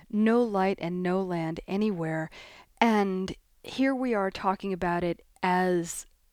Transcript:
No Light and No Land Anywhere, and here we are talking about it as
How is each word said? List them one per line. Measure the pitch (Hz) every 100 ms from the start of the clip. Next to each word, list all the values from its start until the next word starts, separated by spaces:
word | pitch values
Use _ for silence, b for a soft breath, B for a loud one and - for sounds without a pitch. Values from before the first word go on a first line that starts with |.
| -
No | 208 220 233
Light | 240 196 190 196
and | 170 180
No | 180 185
Land | 190 170 160 165 -
Anywhere, | 190 214 180 160 160 160 B B B B -
and | 233 214 202 185 190 - _ _
here | - - 269 262
we | 254
are | 214 190
talking | - 196 190 196
about | 185 180 175 175
it | 170 _ _
as | 185 180 185 180 170 - - _ _